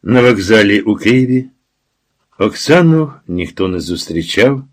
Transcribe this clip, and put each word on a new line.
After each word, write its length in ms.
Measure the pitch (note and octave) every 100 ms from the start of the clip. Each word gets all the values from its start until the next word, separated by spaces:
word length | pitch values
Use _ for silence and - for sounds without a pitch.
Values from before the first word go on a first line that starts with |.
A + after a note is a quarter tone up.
На 180 | - B2
вокзалі 600 | B2 A2 F#2 A2 G#2 G2+
у 140 | G#2+ G2+
Києві 500 | G#2 B2+ B2+ B2+ C3 _ _ _ _ _ _ _ _ _
Оксану 720 | G#2 - - E3+ E3+ D#3+ D#3 - -
ніхто 400 | F2+ F2 - F#2+
не 120 | F2+
зустрічав 840 | D#2 E2+ - E2 D#2+ - B2 C#3 -